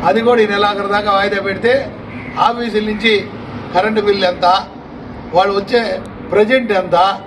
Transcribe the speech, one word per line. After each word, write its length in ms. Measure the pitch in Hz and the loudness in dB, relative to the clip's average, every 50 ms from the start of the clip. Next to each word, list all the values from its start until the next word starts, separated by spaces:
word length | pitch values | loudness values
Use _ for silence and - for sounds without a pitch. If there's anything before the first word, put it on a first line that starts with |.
| - - | 2 2
అది 120 | 190 220 226 | 2 2 4
కూడా 140 | 233 247 240 214 | 4 4 4 4
ఈ 20 | 208 202 | 2 2
నెలాఖరు 340 | 202 208 202 208 202 202 196 202 | 2 2 0 0 -2 -2 0 0
దాకా 160 | 208 208 208 202 | 0 2 2 2
వాయిదా 240 | 196 196 202 208 196 190 196 | 2 2 2 0 -2 -2 -4
పెడితే 240 | 190 - 208 233 254 277 254 - - - - - - - - - - - - | -4 0 2 2 2 2 0 -4 -10 -12 -14 -12 -12 -12 -12 -10 -2 0 0
ఆఫీసుల 380 | 220 233 240 240 233 208 214 214 214 214 | 0 0 0 -6 -2 -2 -2 -2 -2 -4
నుంచి 200 | 208 220 226 214 202 - - - - - - - - - - - | 0 2 2 2 2 0 -4 -12 -12 -12 -12 -12 -12 -12 -2 0
కరెంటు 260 | 175 190 220 220 220 202 | 2 2 2 0 0 2
బిల్లు 200 | 208 202 196 190 180 | 2 2 2 2 0
ఎంత, 160 | 175 175 180 175 185 196 190 - - - - - - - - - - - - - - | 0 2 2 2 2 2 0 -6 -14 -18 -18 -16 -16 -16 -16 -16 -14 -14 -14 -2 2
వాళ్ళు 160 | 170 190 196 202 196 | 2 2 2 0 -2
వచ్చే 220 | 196 - 240 240 233 214 - - - - - - - - - | -4 0 0 0 0 0 -4 -6 -8 -12 -14 -14 -8 0 2
ప్రజెంట్ 400 | 202 214 214 254 262 240 220 208 190 | 2 4 4 4 0 2 2 0 -2
ఎంత 160 | 185 180 170 175 180 196 196 190 - | 0 2 2 4 4 2 2 -4 -8